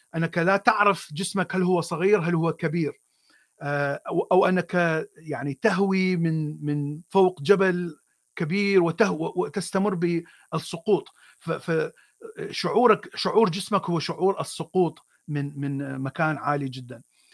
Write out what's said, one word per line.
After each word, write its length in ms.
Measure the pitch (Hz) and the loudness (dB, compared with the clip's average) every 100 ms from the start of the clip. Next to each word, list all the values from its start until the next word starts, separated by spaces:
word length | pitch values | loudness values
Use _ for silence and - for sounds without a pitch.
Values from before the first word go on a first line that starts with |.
| _ 165 | _ -4
أنك 220 | 165 175 | -2 0
لا 180 | 170 196 | 2 4
تعرف 520 | 233 202 208 196 - | 2 4 4 2 -4
جسمك 420 | 147 190 196 180 | -8 -6 -4 -2
هل 80 | 185 | 0
هو 180 | 180 180 | 2 0
صغير، 400 | 165 160 190 208 | 0 0 2 2
هل 140 | 165 | 2
هو 180 | 170 170 | 0 0
كبير، 480 | - 165 170 147 - _ _ _ _ _ - | -2 -2 -2 -2 -6 _ _ _ _ _ -10
آه، 400 | 143 143 143 143 - | -4 -2 -2 -4 -4
أو، 120 | 175 - | -2 2
أو 140 | 185 185 | 4 4
أنك 280 | 185 170 180 170 160 - - | 2 0 0 0 0 -4 -12
يعني 380 | 160 127 139 | -8 -6 -6
تهوي 600 | 135 220 180 196 190 185 180 | 0 0 2 2 2 2 2
من، 480 | 165 160 151 151 | 0 0 -2 -4
من 360 | 147 147 143 151 - | -4 -2 -4 -8 -2
فوق 340 | 196 185 185 | 4 4 2
جبل 540 | 143 196 190 180 175 151 _ _ _ - | 2 4 4 0 -4 -10 _ _ _ -6
كبير 460 | 160 196 202 196 | -2 0 4 4
وتهو-، 500 | 170 165 202 165 160 180 | 2 2 0 0 -4 -2
وتستمر 580 | 180 202 - 196 208 | -4 -4 -4 0 0
بالسقوط. 1120 | 185 175 170 165 - - 160 - 170 - 196 - _ - _ | 0 0 -2 -4 -20 -8 -8 -6 -6 0 0 0 _ -20 _
ف-، 120 | 165 | -6
ف-، 420 | 160 - 160 156 - _ _ - - - | -6 -2 -2 -2 -8 _ _ -18 -12 -10
شعورك، 680 | - 170 165 247 208 - - | -6 -2 2 4 4 0 -6
شعور 320 | 185 208 214 | 0 4 2
جسمك 420 | 180 - 202 - | 0 -2 -2 0
هو 80 | 170 | -2
شعور 420 | - 151 185 190 | -2 0 0 0
السقوط 680 | 147 - 156 185 170 160 _ _ - | -6 -8 -4 0 0 -2 _ _ -6
من، 320 | 147 143 143 | -4 -4 -6
من 380 | 143 139 139 135 | -4 -4 -6 -6
مكان 380 | 135 - 156 151 | -6 -2 -2 -2
عالي 320 | 131 147 135 | -2 -2 -4
جدًا. 340 | 131 123 120 - _ _ | -8 -14 -16 -18 _ _